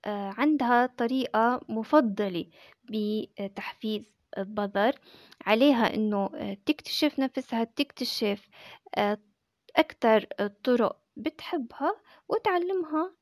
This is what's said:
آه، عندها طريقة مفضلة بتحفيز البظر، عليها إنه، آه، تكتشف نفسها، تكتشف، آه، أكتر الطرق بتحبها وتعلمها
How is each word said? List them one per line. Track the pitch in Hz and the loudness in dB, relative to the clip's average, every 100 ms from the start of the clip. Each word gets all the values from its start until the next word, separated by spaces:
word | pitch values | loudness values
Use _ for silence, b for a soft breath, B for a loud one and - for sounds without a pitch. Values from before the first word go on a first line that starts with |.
| - | -8
آه، | 208 196 202 | -6 -8 -2
عندها | 285 302 240 240 254 | 0 2 4 4 2
طريقة | - 233 262 247 214 233 247 - | 0 -2 0 0 2 2 0 -4
مفضلة | 220 220 302 240 196 202 175 170 B B B | -6 4 4 4 0 -2 -2 -6 B B B
بتحفيز | - 214 208 214 - - 196 196 - - 214 214 214 _ _ - | -8 -4 -2 -4 -6 -10 -10 -10 -12 -8 -6 -6 -8 _ _ -10
البظر، | 196 214 202 202 220 285 B B B B - | -6 -4 -2 2 0 0 B B B B 0
عليها | 220 277 247 220 | 4 6 6 2
إنه، | - 214 202 196 | 2 0 0 -2
آه، | - 202 196 - | -4 -8 -6 -4
تكتشف | 302 - - 302 - | -4 -4 0 0 0
نفسها، | 262 - - 226 | -2 -4 -4 -4
تكتشف، | 226 - 277 - 247 - 214 202 _ B B B - - | -4 -2 -4 -4 -8 -2 -2 -2 _ B B B -8 -2
آه، | 208 208 _ _ _ _ _ - | 0 -2 _ _ _ _ _ -2
أكتر | 311 - 233 220 - - | -2 0 4 4 2 -6
الطرق | 202 202 - 240 220 - _ - | -6 -4 0 2 2 -2 _ -8
بتحبها | 240 - - 349 233 - 294 427 b b _ | -8 -8 -8 -6 -6 -6 -4 -4 b b _
وتعلمها | 453 453 359 359 381 311 311 359 359 | -2 0 0 0 -2 -2 -2 -2 _